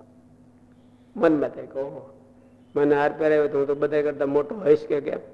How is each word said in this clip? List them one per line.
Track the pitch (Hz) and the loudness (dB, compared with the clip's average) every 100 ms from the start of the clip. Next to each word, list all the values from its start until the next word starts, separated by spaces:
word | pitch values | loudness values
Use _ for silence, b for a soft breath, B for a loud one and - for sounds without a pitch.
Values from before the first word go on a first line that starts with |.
| - _ _ _ _ _ _ _ _ _ _ 208 | -20 _ _ _ _ _ _ _ _ _ _ 0
મનમાં | 170 151 127 | 0 2 -2
થાય | 135 127 | -8 -12
કે | 135 | -10
ઓહો, | 139 139 - - _ _ _ _ _ | -10 -12 -20 -20 _ _ _ _ _
મને | 143 147 | 0 2
હાર | 143 147 | 4 2
પહેરાવ્યો | 151 156 151 147 | 0 2 2 2
તો | 143 | 0
હું | 139 | -2
તો | |
બધા | 143 147 151 | -2 0 0
કરતા | 147 143 139 | -2 -2 0
મોટો | 143 143 | 0 -2
હોઈશ | 220 165 151 - | -2 4 2 2
કે | 147 | -4
કેમ? | 139 - - | -4 -8 -12